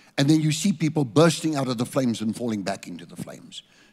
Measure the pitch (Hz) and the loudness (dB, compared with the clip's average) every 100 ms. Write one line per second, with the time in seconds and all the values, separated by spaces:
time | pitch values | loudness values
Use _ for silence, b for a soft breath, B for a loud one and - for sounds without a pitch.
0 | b - 143 160 156 147 202 - 156 156 | b 0 4 4 4 2 0 0 0 0
1 | 131 104 170 - 160 147 131 120 123 143 | 0 4 4 4 -2 -2 -2 -2 -2 0
2 | 127 107 110 101 120 107 95 95 - 87 | 0 0 -2 -4 -4 -4 -4 -6 -8 -14
3 | 82 90 - - - - b b b | -14 -14 -14 -14 -18 -20 b b b